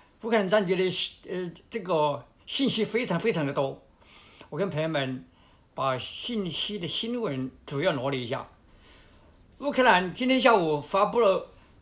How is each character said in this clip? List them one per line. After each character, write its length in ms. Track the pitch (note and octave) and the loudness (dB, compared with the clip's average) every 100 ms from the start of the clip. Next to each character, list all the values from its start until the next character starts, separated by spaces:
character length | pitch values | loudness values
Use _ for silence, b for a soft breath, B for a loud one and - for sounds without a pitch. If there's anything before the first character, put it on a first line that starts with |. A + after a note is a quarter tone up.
| b b | b b
乌 80 | A3+ | 0
克 60 | A3 | 0
兰 120 | F#3+ | 4
战 180 | G#3+ F3+ | 2 2
局 80 | F3+ | 0
的 140 | F#3 | 0
信-， 280 | F3 - - - | 0 -2 -4 -10
呃， 240 | F#3 F3+ E3 - | -8 -8 -12 -12
这 100 | A3+ | -10
个 480 | F3+ E3 D3+ C#3 - _ - | -2 0 0 -2 -10 _ -4
信 200 | - C4 | 0 2
息 200 | - G#3 | 2 0
非 180 | G#3 | 0
常 160 | - E3+ | 0 0
非 100 | A3 | 0
常 160 | F3 C#3 | 0 0
的 60 | |
多。 300 | C#3 C3+ C#3 _ _ B B B B B | -2 -4 -4 _ _ B B B B B
我 80 | D3 | -6
跟 140 | G3 | -4
朋 100 | D3+ | -2
友 80 | D#3+ | -2
们 380 | D#3 C3 C3 - b b b b | -2 -4 -6 -12 b b b b
把 240 | - C3+ B2+ | -6 -2 -2
信 520 | - - - A#3 F3+ | -4 -6 -4 -4 -4
息 280 | C#3+ - G#3 | -4 -4 -6
的 100 | D#3 | -4
新 320 | - A3+ A#3+ | -4 -4 -4
闻 300 | G#3+ C3 C3 - - | -4 -4 -6 -10 -8
主 160 | C#3 | -2
要 100 | F3+ | 0
罗 180 | C#3 C3 | 0 -2
列 80 | C3+ | -4
一 80 | B2 | -4
下。 220 | B2+ - - _ b b b b b b b - - | -6 -8 -20 _ b b b b b b b -20 -8
乌 120 | C#4 | -2
克 120 | C4 | 4
兰 320 | B3+ F#3 F#3 | 6 6 2
今 120 | E3+ B3+ | -2 0
天 140 | C4 | 4
下 160 | B3+ A3 | 6 6
午 240 | E3 D3 | 4 -2
发 240 | - G3 | -2 0
布 160 | G3+ A#3 | 2 4
了 300 | G#3+ F#3 - b b b | 4 2 -2 b b b